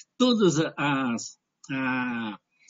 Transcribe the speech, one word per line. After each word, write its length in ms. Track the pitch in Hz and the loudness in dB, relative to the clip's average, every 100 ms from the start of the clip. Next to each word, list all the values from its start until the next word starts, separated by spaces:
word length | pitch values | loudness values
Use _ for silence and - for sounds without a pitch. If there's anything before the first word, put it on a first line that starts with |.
| - - | -20 0
todas 440 | 254 220 185 156 | 2 4 4 4
a-, 120 | 156 - | 0 -2
as, 640 | 143 139 127 113 - - _ _ - | 0 0 0 -4 -6 -16 _ _ -8
a, 680 | 135 131 127 123 117 113 104 _ _ - | -4 -2 -2 -4 -4 -6 -8 _ _ -20